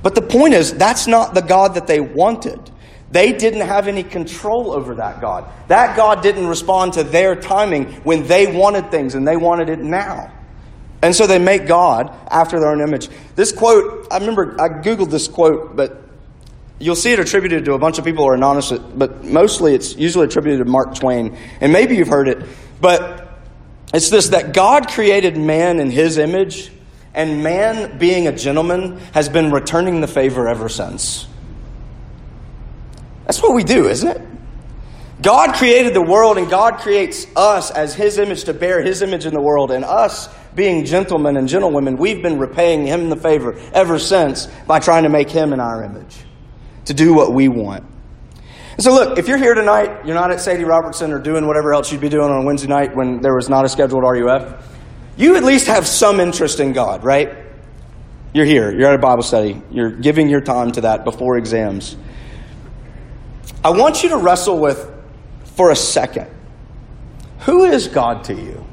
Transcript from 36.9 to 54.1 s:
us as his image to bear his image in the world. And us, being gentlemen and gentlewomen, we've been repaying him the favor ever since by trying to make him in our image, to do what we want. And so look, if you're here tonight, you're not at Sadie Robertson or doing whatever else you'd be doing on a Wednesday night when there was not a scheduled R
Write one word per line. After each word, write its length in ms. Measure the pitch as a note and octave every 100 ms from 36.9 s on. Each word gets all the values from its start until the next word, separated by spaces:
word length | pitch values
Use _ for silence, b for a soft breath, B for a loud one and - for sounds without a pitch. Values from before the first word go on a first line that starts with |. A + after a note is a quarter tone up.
| G3+ F3+ - - D#3
us 340 | G3+ G3 -
as 240 | D#3 D3+
his 240 | C3+ G#3 G3+
image 260 | G3+ F3
to 100 | -
bear 280 | D3+ F3+ F3
his 180 | F#3+ F#3
image 260 | F#3+ F3 D#3
in 60 |
the 80 | D3+
world. 300 | C#3+ D3 C3+
And 140 | C3
us, 440 | C3 G3 G#3+ - - B B
being 300 | D#3 G3 E3+
gentlemen 520 | C#3 F3 F#3+ E3 D3 C#3
and 100 | C3
gentlewomen, 500 | F3 F#3+ C#3+ C#3 C3
we've 240 | F#3+ F#3+
been 180 | E3+ D3
repaying 480 | C3 - F3 D#3+ C#3
him 240 | E3+ E3
the 60 | D#3
favor 420 | D#3+ D3+ B2 A2 B
ever 260 | F#3+ F3+ D#3
since 500 | - F#3+ D3+ C3 - B -
by 140 | D#3
trying 240 | - E3
to 40 | D#3
make 220 | D3+ C#3+
him 220 | E3 D#3
in 80 | C3
our 240 | A#2+ A2+
image, 320 | G#2 G2 - - - - - - b b -
to 80 |
do 200 | C#3+ D#3+
what 180 | D#3 B2
we 160 | B2+ C3+
want. 360 | A#2+ G2+ G2 - - - - - B B B B
And 100 | B
so 100 | B3+
look, 260 | C4 A#3 F3+
if 100 | E3+
you're 100 | C4+
here 160 | B3
tonight, 500 | A3+ G#3 G#3 G#3 -
you're 120 | D3+ E3+
not 140 | F3+
at 100 | F3
Sadie 240 | G3 F3+
Robertson 480 | E3+ E3 E3 - D#3+
or 60 | C#3+
doing 280 | D3+ D#3+ D3+
whatever 260 | D3+ D3+
else 200 | D3 C#3+
you'd 80 | D3
be 80 | C#3+
doing 220 | D3+ D3
on 120 | C3+
a 40 | C3+
Wednesday 220 | C#3+ C#3
night 280 | C#3+ C#3 C3
when 240 | B2+ B2
there 140 | C3+
was 140 | B2+ B2
not 160 | C3+
a 40 | C3+
scheduled 340 | C#3+ C3+ C3
R 140 | B2+